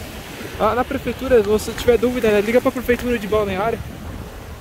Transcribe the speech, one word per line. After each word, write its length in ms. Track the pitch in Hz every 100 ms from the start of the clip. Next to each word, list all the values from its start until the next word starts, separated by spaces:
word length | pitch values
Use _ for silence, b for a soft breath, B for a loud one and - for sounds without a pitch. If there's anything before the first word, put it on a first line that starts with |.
| - - - - - -
Lá 160 | 214
na 100 | 226
prefeitura, 560 | 247 277 - 226 262 240
se 60 | 202
você 240 | 165 220
tiver 260 | 220 240 226
dúvida, 300 | 240 247 220
né, 120 | 208
liga 200 | 208 240
pra 100 | 269
prefeitura 480 | 254 226 240 247 233
de 80 | 196
Balneário 520 | 214 202 185 220 233 - - - - - - - -